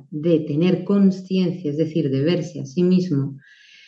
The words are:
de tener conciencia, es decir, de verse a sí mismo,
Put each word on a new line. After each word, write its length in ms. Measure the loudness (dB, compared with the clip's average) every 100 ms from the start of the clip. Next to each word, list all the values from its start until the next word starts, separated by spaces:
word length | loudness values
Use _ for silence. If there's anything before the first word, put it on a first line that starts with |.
| -12
de 300 | -4 2 2
tener 440 | 2 0 2 2
conciencia, 840 | 0 4 4 2 -2 -2 0 -2 -4
es 60 | -2
decir, 340 | -2 -2 -2
de 120 | 0
verse 380 | 0 -2 -4 -10
a 60 | -6
sí 160 | -2
mismo, 540 | 2 2 2 -2 -4 -8 -20 -20 -20 -20